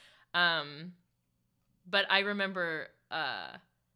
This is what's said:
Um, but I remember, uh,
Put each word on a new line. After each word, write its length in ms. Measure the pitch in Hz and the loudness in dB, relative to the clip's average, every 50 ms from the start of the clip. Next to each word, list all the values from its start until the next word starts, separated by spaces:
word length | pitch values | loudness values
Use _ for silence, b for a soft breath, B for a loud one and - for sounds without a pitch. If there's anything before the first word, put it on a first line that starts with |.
| B B B B B B - | B B B B B B 2
Um, 600 | 175 175 175 165 160 147 143 147 147 160 180 175 - _ _ _ _ _ _ _ _ _ _ _ _ _ _ _ _ _ 180 | 4 4 4 4 2 0 -4 -8 -10 -12 -12 -14 -16 _ _ _ _ _ _ _ _ _ _ _ _ _ _ _ _ _ -2
but 180 | 180 196 196 - | 0 0 2 4
I 100 | 190 196 | 4 4
remember, 680 | 196 202 208 202 196 190 190 185 175 165 160 156 131 - - _ _ _ - | 4 2 0 0 -2 -2 0 -2 -2 -2 -2 -4 -6 -10 -14 _ _ _ -4
uh, 440 | 160 156 131 117 98 87 65 - 180 - _ _ _ _ _ _ | -4 -2 -2 -4 -6 -8 -10 -12 -14 -18 _ _ _ _ _ _